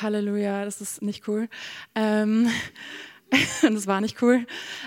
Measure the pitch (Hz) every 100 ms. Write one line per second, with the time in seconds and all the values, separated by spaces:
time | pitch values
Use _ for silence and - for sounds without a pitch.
0 | 214 214 208 208 202 196 202 - 202 -
1 | 208 202 - 208 226 - - - - 220
2 | 220 214 214 220 233 233 - - - -
3 | - - _ 269 294 - 262 214 196 196
4 | 220 - 240 247 233 - - -